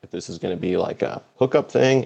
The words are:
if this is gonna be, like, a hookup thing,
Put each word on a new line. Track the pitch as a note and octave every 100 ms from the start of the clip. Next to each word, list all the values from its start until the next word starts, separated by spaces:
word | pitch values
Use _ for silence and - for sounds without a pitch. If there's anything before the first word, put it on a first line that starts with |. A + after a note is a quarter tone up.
if | -
this | F2 -
is | F2
gonna | F#2+ F2
be, | F2+ F2+
like, | - -
a | - - _ -
hookup | C3 D3 -
thing, | B2+ C3 C3+